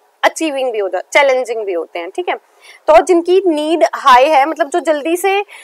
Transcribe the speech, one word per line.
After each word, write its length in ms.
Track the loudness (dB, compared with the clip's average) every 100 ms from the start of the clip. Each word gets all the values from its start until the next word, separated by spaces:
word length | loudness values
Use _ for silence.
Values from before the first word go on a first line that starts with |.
| _ _
achieving 480 | -4 -2 -4 -4 -4
भी 80 | -4
होता, 200 | -4 -6
चैलेंजिंग 680 | -2 2 2 0 -4 -6
भी 80 | -6
होते 260 | -6 -6 -10
हैं, 100 | -10
ठीक 200 | -8 -6
है। 60 | -8 _ _ -20 -4 4
तो 140 | 4
जिनकी 400 | 4 0 2 0
need 380 | 2 -2 -2 0 -2
हाई 340 | 0 4 4 4
है, 160 | 2
मतलब 240 | 0 -2 -4
जो 100 | -2
जल्दी 380 | -2 -2 -2 -2
से 280 | -2 -2 -4 -14